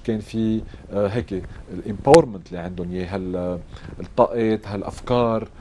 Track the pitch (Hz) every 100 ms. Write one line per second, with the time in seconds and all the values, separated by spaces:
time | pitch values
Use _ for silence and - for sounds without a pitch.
0 | - 110 104 113 110 110 - - - 101
1 | 101 117 - 95 85 - - - - 101
2 | 135 160 143 98 82 90 87 90 87 90
3 | 90 98 92 90 90 90 85 - - -
4 | - - 120 117 113 107 - 101 - -
5 | - 123 120 110 110 -